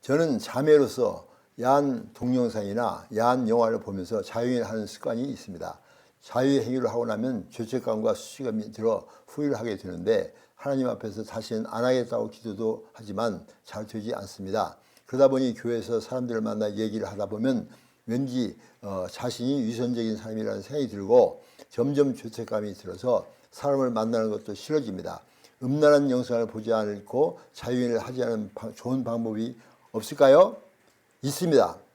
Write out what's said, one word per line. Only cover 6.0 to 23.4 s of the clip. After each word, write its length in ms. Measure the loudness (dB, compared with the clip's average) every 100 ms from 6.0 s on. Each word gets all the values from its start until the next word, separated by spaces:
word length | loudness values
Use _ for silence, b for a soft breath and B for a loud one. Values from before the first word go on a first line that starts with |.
| b b
자유행위를 680 | -6 2 4 4 2 0 0
하고 180 | -2 -2
나면 400 | -2 -2 -4 -8
죄책감과 640 | -10 -4 -4 -2 0 0
수치감이 580 | -2 -6 -8 -4 -4 -6
들어 360 | -2 0 0 -4 B -14
후회를 320 | -4 -2 -2
하게 200 | -4 -6
되는데 540 | -8 -6 2 2 0 b b _
하나님 340 | -4 0 0
앞에서 340 | -2 -8 -8
다시는 420 | -8 -8 -6 -6 -4
안 180 | -2
하겠다고 460 | 2 2 0 -2 -4
기도도 560 | -8 -10 -4 -4 -4 -10
하지만 540 | -20 -10 -2 -2 -4 -12 B
잘 240 | -14 -12 -10
되지 260 | -8 -6
않습니다. 640 | -8 -10 -12 -4 -2 -2 -6 b b _
그러다 200 | 4 6
보니 280 | 6 0 0
교회에서 440 | -2 -2 -2 -4
사람들을 400 | -2 -6 -4 -2
만나 360 | -2 -2 -2 -2
얘기를 320 | -4 -4 -6
하다 180 | -6 -6
보면 420 | -2 0 0 -4 B B B -6
왠지, 500 | -4 -2 -2 -4 -6 B B
어, 240 | -8 -6 -8
자신이 540 | -6 -8 -4 -2 0
위선적인 540 | -2 -2 -2 -2 -2 -4
사람이라는 440 | -6 -6 -4 -6
생각이 260 | -6 -4 -4
들고 540 | -6 4 6 6 2 B B B
점점 420 | -4 0 2 2
죄책감이 640 | 2 -10 -10 -6 -4 -4 -10
들어서 500 | -12 -6 0 0 -2 B